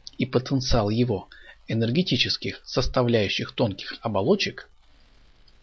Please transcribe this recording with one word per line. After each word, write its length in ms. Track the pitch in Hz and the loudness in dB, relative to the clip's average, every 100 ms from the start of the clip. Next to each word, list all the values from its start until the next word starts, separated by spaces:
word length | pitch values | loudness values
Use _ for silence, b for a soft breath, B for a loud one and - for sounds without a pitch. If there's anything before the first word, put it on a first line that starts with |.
| - - | -14 -6
и 80 | 127 | -2
потенциал 640 | 127 127 139 127 123 101 | 0 0 0 2 2 4
его 400 | 110 123 98 - B B B - | 2 0 0 -6 B B B -6
энергетических 920 | 113 113 135 185 120 - - - - - | -2 0 0 0 0 0 -2 -6 -10 -6
составляющих 880 | - - - 120 117 98 - - | 0 0 2 2 2 2 -2 -4
тонких 440 | - 120 92 - - | -2 -2 -2 -10 -8
оболочек, 680 | 110 98 110 196 - - - - _ - - - - _ - - | -4 0 2 2 0 -8 -14 -20 _ -20 -20 -20 -20 _ -20 -20